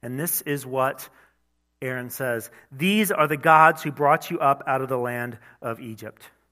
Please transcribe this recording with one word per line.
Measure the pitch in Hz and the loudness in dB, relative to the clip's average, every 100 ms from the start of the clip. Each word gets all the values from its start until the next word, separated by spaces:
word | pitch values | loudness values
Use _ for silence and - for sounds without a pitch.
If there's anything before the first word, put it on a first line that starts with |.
And | 120 127 | -8 -6
this | 165 - | -4 -4
is | - 143 127 | -4 -6 -4
what | 131 131 - - _ _ _ _ _ _ _ | -2 -2 -2 -16 _ _ _ _ _ _ _
Aaron | 131 127 123 | -8 -8 -10
says, | - 131 117 110 - _ | -6 -4 -4 -6 -20 _
"These | 135 175 208 208 | -4 0 2 2
are | 190 151 | 2 2
the | 151 | 2
gods | 165 160 160 165 | 6 8 8 6
who | 156 | -6
brought | 139 143 156 - | 0 2 2 0
you | 170 | 0
up | 143 139 - | 0 0 0
out | 135 | -4
of | 131 | -2
the | 127 | -4
land | 123 120 123 113 - _ | -4 -4 -8 -10 -20 _
of | 123 113 | -10 -8
Egypt." | 123 110 110 - - _ _ | -10 -14 -14 -18 -20 _ _